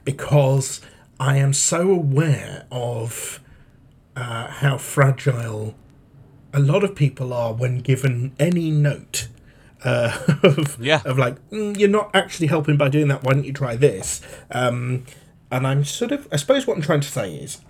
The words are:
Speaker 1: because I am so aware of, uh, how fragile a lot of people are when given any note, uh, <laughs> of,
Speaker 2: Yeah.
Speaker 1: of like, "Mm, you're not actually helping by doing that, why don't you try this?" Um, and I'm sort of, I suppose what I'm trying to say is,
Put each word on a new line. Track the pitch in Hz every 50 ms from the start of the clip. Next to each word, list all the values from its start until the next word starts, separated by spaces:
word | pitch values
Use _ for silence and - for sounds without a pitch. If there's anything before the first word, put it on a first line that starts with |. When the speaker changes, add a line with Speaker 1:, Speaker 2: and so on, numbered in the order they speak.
| -
Speaker 1:
because | 139 139 - - - 135 147 139 131 135 139 131 - - - - - - - - _ _ -
I | 131 131 139 139
am | 139 139 139
so | - - - - 170 180 196
aware | 190 175 156 139 135 143 165 160 135 104 - - - - - -
of, | - 123 120 120 120 113 113 117 - - - - - - - - - - - - - - - - _ _ _ _ _ -
uh, | 120 117 117 117 117 -
how | - - 139 139 131 120
fragile | - - - 147 135 135 131 - - 139 120 117 117 113 107 107 107 107 - - - - - - - _ - - - - - - - -
a | - 139
lot | 143 139 170 202 202
of | 190 196
people | - - - - - 131 127 123
are | 120 117 113 113
when | 117 127 127 127 120
given | 120 - 131 131 - 131 123 120 123 135 - -
any | - 180 175 170 165 156
note, | 151 147 147 143 - - - - - - - - - - - - - - - - - _ -
uh, | 127 123 120 120 117 - - - - 147 -
<laughs> | -
of, | 180 139 - 151 143 - 117
Speaker 2:
Yeah. | 117 139 156 151 -
Speaker 1:
of | 139 131 135
like, | 127 120 123 - - -
"Mm, | 208 214 214 208 208 196
you're | 208 202
not | 202 214 202 - -
actually | 196 196 - - - 165 143
helping | 170 160 147 - 147 143
by | 147 135
doing | 135 151 151 139
that, | 135 - -
why | 127 135
don't | 143 -
you | - 135
try | - 143 120 117
this?" | 117 143 135 98 95 - - - - - - - - - -
Um, | - 123 127 123 120 123 123 123 127 123 127 - - - - - - _ _ _
and | 123 127 135
I'm | 131 135 143 143
sort | 143 - - 233 226
of, | 285 285 - -
I | -
suppose | 147 - - 262 277 262 -
what | -
I'm | - 147
trying | 151 160 147
to | 143 -
say | - - 107 92 78
is, | 69 - - - - - -